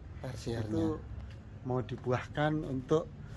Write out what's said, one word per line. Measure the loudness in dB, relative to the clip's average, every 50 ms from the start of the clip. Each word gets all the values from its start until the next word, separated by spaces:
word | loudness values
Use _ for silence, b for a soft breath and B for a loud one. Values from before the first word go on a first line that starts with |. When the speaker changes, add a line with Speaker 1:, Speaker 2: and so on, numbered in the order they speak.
| -10 -12 -10 -8 -6
Speaker 1:
Tersiarnya. | -6 -6 -4 -2 -2 0 0 0 2
Speaker 2:
Itu | 2 4 4 4 2 0 -4 -8 -8 -8 -8 -10 -10 -12 -12 -12 -12 -8 -2
mau | 0 2 2 2
dibuahkan | 0 -4 -2 2 2 2 2 2 0 0 4 4 4 4 2 0
untuk | 0 -2 -2 2 6 4 4 4 2 -6 -10 B B B